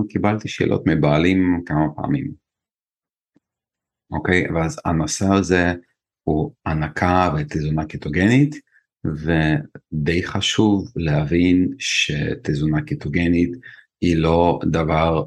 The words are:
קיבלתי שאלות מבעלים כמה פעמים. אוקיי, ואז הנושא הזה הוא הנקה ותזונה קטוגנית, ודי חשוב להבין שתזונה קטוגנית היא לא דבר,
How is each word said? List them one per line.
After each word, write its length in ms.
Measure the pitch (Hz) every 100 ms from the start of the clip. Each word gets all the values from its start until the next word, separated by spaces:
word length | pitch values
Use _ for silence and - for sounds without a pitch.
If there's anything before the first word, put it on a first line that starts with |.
| 104
קיבלתי 400 | - 101 107 -
שאלות 340 | - 85 - -
מבעלים 760 | 80 76 76 87 92 92 87 87
כמה 200 | 76 151 -
פעמים. 340 | - 147 147 156 _ _ _ _ _ _ _ _ _ _ _ _ _ _ _ _ _
אוקיי, 380 | 78 - 90 82
ואז 260 | 82 80 73
הנושא 420 | - 80 76 - 98
הזה 480 | 98 87 90 87 87 _ _ _ _
הוא 300 | - 78 78 - -
הנקה 680 | 78 76 - 90 90 90 76
ותזונה 480 | 73 80 76 78
קטוגנית, 680 | 76 76 76 80 101 127 143 - _ _ _ _
ודי 1160 | - 76 80 82 78 76 - - _ 78 73 87 -
חשוב 680 | 101 - - 110 98 - -
להבין 720 | 80 73 76 87 90 90 90 -
שתזונה 1040 | - - - 76 76 - - 73 76 76
קטוגנית 680 | - 73 78 87 87 87 85 85 - - _ -
היא 160 | 87 80
לא 440 | 80 82 87 -
דבר, 600 | - 82 80 80 82 80